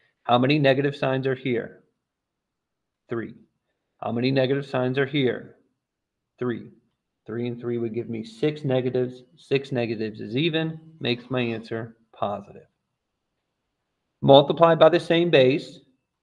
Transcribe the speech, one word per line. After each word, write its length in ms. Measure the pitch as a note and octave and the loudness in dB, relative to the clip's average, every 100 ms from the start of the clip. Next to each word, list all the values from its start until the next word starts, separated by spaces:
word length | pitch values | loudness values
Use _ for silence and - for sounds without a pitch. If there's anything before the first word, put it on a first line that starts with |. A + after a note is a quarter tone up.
| _ _ | _ _
How 160 | - B2 | 0 2
many 180 | C3 D3+ | 2 4
negative 380 | C3+ C3 C#3+ | 4 2 0
signs 320 | C#3 C3+ C3+ C3+ | -2 -4 -2 -4
are 80 | |
here? 480 | B2+ C3 A2+ F#2+ - _ _ _ _ _ _ _ _ _ _ _ _ - | -4 -4 -4 -6 -16 _ _ _ _ _ _ _ _ _ _ _ _ -10
Three. 260 | A#2 G#2 - _ _ _ _ _ - | -8 -8 -14 _ _ _ _ _ -12
How 140 | A2+ | -6
many 180 | A#2 C3 | -2 0
negative 340 | C3+ B2+ C#3 | 2 0 0
signs 320 | - B2+ B2+ C3 | -2 -4 -2 0
are 80 | |
here? 520 | C3+ D3 B2 G#2 - - _ _ _ _ _ _ _ - | -2 0 0 -2 -10 -20 _ _ _ _ _ _ _ -8
Three. 320 | B2 G#2 G#2 - _ _ _ _ - | -6 -6 -10 -20 _ _ _ _ -14
Three 220 | A2+ A#2+ | -8 -8
and 120 | A#2+ | -8
three 180 | A#2+ A#2+ | -6 -6
would 140 | A#2 | -6
give 160 | A2+ A2 | -8 -8
me 140 | A2+ | -10
six 400 | A2+ - D3+ D3+ | -10 -4 -4 -2
negatives. 640 | C#3 B2+ B2+ B2+ B2 B2+ - _ | -2 -2 -2 -4 -4 -8 -20 _
Six 360 | - C#3 C#3 | -4 -4 -2
negatives 480 | B2 A#2 G#2+ A2 A2 | -4 -4 -4 -8 -10
is 160 | G#2+ B2 | -6 -2
even, 420 | D#3+ D#3+ D#3+ D#3+ - - | -2 -2 -4 -8 -18 -10
makes 280 | B2 A#2+ - | -6 -6 -4
my 120 | B2+ | -4
answer 560 | A#2 A2 - A2+ A#2 - _ - | -4 -6 -8 -10 -10 -16 _ -8
positive. 520 | G#2 G2+ - - _ _ _ _ _ _ _ _ _ _ _ _ _ _ _ - | -6 -8 -12 -20 _ _ _ _ _ _ _ _ _ _ _ _ _ _ _ 0
Multiply 540 | C#3 C#3 C#3+ E3+ E3 D#3+ | 8 8 8 4 4 8
by 140 | D#3+ | 6
the 100 | E3+ | 6
same 280 | E3 E3+ F3 | 2 0 4
base, 520 | D3 B2+ D#3+ - - _ _ _ _ | 6 6 2 -4 -20 _ _ _ _